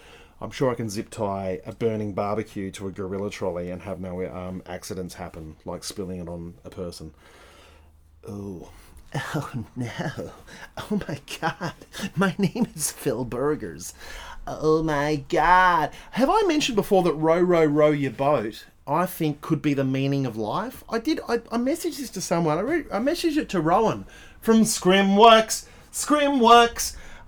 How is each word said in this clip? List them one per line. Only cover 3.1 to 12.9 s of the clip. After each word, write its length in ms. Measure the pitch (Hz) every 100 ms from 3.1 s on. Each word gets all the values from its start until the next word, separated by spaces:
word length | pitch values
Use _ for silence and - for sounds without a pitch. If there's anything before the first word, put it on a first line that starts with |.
| 98 101
trolley 400 | - 98 87 87
and 100 | 90
have 180 | 101 90
no, 260 | 92 90 92
um, 340 | 90 92 92 -
accidents 480 | 92 - 92 87
happen, 400 | - 85 85 78 76
like 200 | 87 87
spilling 340 | - - 90 90
it 100 | 85
on 260 | 85 85 -
a 60 | -
person. 440 | - 87 - 80 - - - - - - - _ _ _ _ -
Oh. 400 | 101 101 90 - - - - - 139 -
Oh, 300 | 156 - 127 107 127
no. 560 | 117 - - - 120 - - - - -
Oh, 240 | - 208 -
my 140 | 156 - -
God. 340 | 165 - 170 - - - 202 -
My 180 | 190 -
name 280 | 196 233 233
is 160 | 160 -